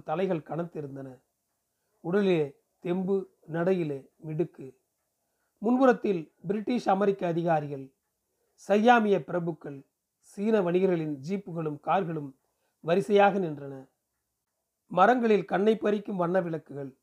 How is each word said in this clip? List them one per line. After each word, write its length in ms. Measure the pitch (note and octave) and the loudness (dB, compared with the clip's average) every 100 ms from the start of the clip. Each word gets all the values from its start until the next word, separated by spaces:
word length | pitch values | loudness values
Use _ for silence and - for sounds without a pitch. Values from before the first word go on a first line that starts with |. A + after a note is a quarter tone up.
தலைகள் 440 | D#3 D#3+ F#3 E3+ - | -6 -2 -2 -2 -4
கனத்திருந்தன. 640 | D3+ E3+ D#3+ C#3+ C3+ C3+ B2+ _ _ _ _ _ _ _ _ | -8 -8 -8 -10 -12 -14 -18 _ _ _ _ _ _ _ _
உடலிலே 380 | E3+ G3 G3 F3 C#3+ - _ _ | -2 2 4 2 0 -6 _ _
தெம்பு, 320 | F3 F3+ F#3 G3 F#3+ _ - | -4 -2 0 -2 -4 _ -8
நடையிலே 520 | D#3+ F3 F#3+ D#3 C#3 C3 _ | -2 0 0 -2 -6 -12 _
மிடுக்கு. 480 | C#3 D#3 E3 - C3 - _ _ _ _ _ _ _ _ | -8 -4 -4 -6 -18 -20 _ _ _ _ _ _ _ _
முன்புறத்தில் 580 | G#3 B3+ C4 A#3+ A3 F3+ D3+ _ | -2 4 4 4 0 -2 -6 _
பிரிட்டிஷ் 440 | E3 G#3 G#3 A#3+ - | -6 -4 -2 -2 0
அமெரிக்க 340 | F#3+ G3+ G3 F3 | 2 0 0 -2
அதிகாரிகள், 560 | E3 E3+ D#3+ D3 C#3 C3+ _ _ _ _ _ _ _ - | -2 0 0 -2 -10 -14 _ _ _ _ _ _ _ 0
சையாமிய 460 | G#3 A3+ A#3+ G#3 F#3 | 4 6 6 4 0
பிரபுக்கள், 600 | - F3 E3+ D#3+ D3+ C#3 - _ _ _ _ | 0 -4 -4 -6 -12 -16 -18 _ _ _ _
சீன 340 | - G#3 A3 | -6 0 2
வணிகர்களின் 540 | F3 F3+ F#3+ F3 D#3 C#3+ | 2 2 2 2 -2 -6
ஜீப்புகளும் 600 | C#3+ G3 F#3 E3+ D#3+ D3 | -6 -8 -6 -6 -6 -6
கார்களும் 500 | - F3 F3 D#3+ C#3+ - _ _ _ _ | -2 -2 -2 -6 -8 -14 _ _ _ _
வரிசையாக 560 | D#3 F#3 G3 G3+ G3 G3 | -2 0 4 4 6 4
நின்றன. 360 | F3 C#3+ C#3 C3+ C3+ _ _ _ _ _ _ _ _ _ _ | -2 -6 -12 -16 -18 _ _ _ _ _ _ _ _ _ _
மரங்களில் 520 | E3+ G3 B3+ A#3 G#3 - | 4 4 6 4 2 2
கண்ணை 280 | F#3 G#3+ A3 | 2 2 2
பறிக்கும் 460 | G#3+ G3+ G3 G3 | 0 -2 -4 -4
வண்ண 180 | E3+ F#3+ | 0 0
விளக்குகள். 500 | F3 D#3+ - C#3 C#3 - | -2 -6 -10 -12 -12 -14